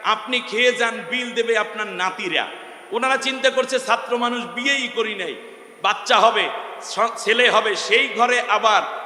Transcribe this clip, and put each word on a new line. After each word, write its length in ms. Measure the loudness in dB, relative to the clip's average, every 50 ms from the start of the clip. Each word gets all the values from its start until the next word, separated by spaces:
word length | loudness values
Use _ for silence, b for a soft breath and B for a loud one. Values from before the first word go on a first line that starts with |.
| 2
আপনি 360 | 0 0 0 -2 -4 -4 -4
খেয়ে 320 | -2 -2 0 2 2 2
যান, 320 | 4 2 -2 -2 -2 -6 -8 -6
বিল 200 | -6 -6 -6 -4
দেবে 280 | -4 -2 0 2 2 0
আপনার 280 | 0 -2 -4 -8 -6
নাতিরা।" 600 | -6 -4 -2 -2 -2 -2 -4 -6 -2 -2 -2 -2 -2 -8 -14 -16 -18 -18 -18 -12 -6
ওনারা 240 | -4 -2 0 2 0
চিন্তা 340 | 0 0 -4 -4 2 0 2
করছে, 300 | 2 2 -2 0 -2 -4
ছাত্র 360 | 0 0 0 0 0 -4 -2
মানুষ, 280 | 0 0 -2 -2 -4 -6 -8 -8
বিয়েই 340 | -4 0 0 0 0 -2 -4
করি 260 | -4 -4 -4 -2 -4
নাই, 200 | -6 -6 -8 -8 -10 -14 -18 -20 -20 -20 -20 -14 -2
বাচ্চা 360 | 0 0 0 0 2 4 4 6
হবে, 300 | 6 6 4 4 -2 -2 -4 -8 -10 -10 -12 -12
স-, 420 | -12 -6 0 0 0 0 0 -4 0
ছেলে 260 | 2 4 4 4 6
হবে, 260 | 4 4 2 2 -2
সেই 320 | -2 0 2 2 2 2 0 2
ঘরে 240 | 2 2 4 2 0 2 0
আবার 340 | 0 2 4 4 4 4 2 0 -8 -10 -12